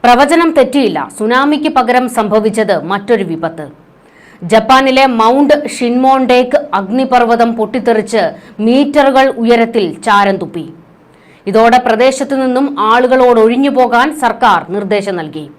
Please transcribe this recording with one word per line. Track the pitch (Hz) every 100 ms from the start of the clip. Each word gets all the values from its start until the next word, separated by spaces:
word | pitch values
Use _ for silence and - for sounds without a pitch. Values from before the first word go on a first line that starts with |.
പ്രവചനം | 240 240 277 339 339 320
തെറ്റിയില്ല, | 247 285 233 160 135 -
സുനാമിക്ക് | 220 254 285 294 302
പകരം | 277 233 254 254
സംഭവിച്ചത് | 240 208 214 214 233 202 175
മറ്റൊരു | 156 196 202 233
വിപത്ത്. | 180 160 165 160 147 - _ _ _ _ - -
ജപ്പാനിലെ | 175 220 220 262 262 262 262
മൗണ്ട് | 233 220 262 285 294 -
ഷിൻമോണ്ടേക്ക് | - 240 247 262 269 254 247 247 294 294
അഗ്നിപർവ്വതം | 190 190 247 262 247 240 233 233
പൊട്ടിത്തെറിച്ച് | 233 214 247 226 220 214 226 165 - - -
മീറ്ററുകൾ | 214 254 285 285 277 262 269 233
ഉയരത്തിൽ | 226 233 226 226 180 -
ചാരം | - 202 196 190
തുപ്പി. | 175 170 143 - - _ _ _ _ _ -
ഇതോടെ | 202 233 247
പ്രദേശത്തു | 247 220 254 262 285 277
നിന്നും | 262 254 277 285
ആളുകളോട് | 214 240 254 262 247 226
ഒഴിഞ്ഞു | 220 247 277
പോകാൻ | 277 247 233 277 302
സർക്കാർ | 240 233 240 180 170
നിർദ്ദേശം | 196 196 208 202 180
നൽകി. | 156 151 147